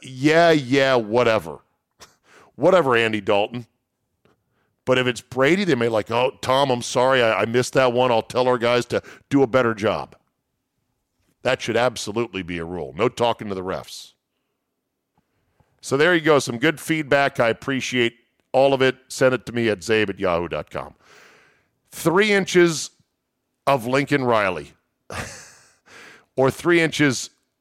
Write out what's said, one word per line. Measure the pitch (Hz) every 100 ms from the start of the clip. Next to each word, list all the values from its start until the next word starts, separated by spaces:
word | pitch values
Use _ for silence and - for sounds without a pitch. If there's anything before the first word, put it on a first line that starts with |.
yeah, | 131 131 147 160 170
yeah, | 156 123 135 135 127
whatever." | 104 117 117 110 82 71 _ _ _ _
<laughs> | - _ _ - _ -
Whatever, | 151 190 139 117
Andy | 113 107
Dalton. | 101 101 107 120 117 _ _ _ _ _ _ _ _ _ _ _
But | - 127
if | 127
it's | 113
Brady, | - 123 135 190
they | 190 127
may | 117
like, | 110 101
"Oh, | 113 127 -
Tom, | - 131 139
I'm | 120
sorry, | - 131 127 131
I, | 117 101
I |
missed | 110 123 120
that | 147 127
one. | 120 127
I'll | 113
tell | - 123 127
our | 123
guys | 117 123 120
to | 101 - - -
do | 139
a | 131
better | 131 117
job." | 110 107 85 65 - _ _ _ _ _ _ _ _ _ _ _ _
That | 123 131
should | - 113
absolutely | 123 110 - 107 117 95
be | 85 85
a |
rule. | 82 90 69 71
No | 123
talking | - 117 110 110
to |
the | 92
refs. | 92 78 - - - _ _ _ _ _ _ _ _ _ _ _ _ _ _ _ _ _
So | - 135
there | 165
you | 175
go. | 156 143
Some | - 120
good | 151 151
feedback. | - 160 143 143 139 -
I | 117
appreciate | 110 - 135 - 127 117 - _ _ _
all | 131 139
of | 135
it. | 131 127 _
Send | - 131
it | 127 -
to |
me | 117 113
at | 104
zabe | 98 110 101
at | 95
yahoo | 95 85 85
dot | 78 -
com. | - 67 _ _ - - _ _ _ _ _ _
Three | - 165 175 214
inches | 202 185 180 175 147 - _ _ _ _ _ _ _ -
of | 139 113
Lincoln | 135 139 143
Riley | 123 110 98 82 73 _ _ _ _
<laughs> | - - - - - _ _ _ - - - _ -
or | 131
three | - 165 170
inches | 160 - 147 117 - _ _ _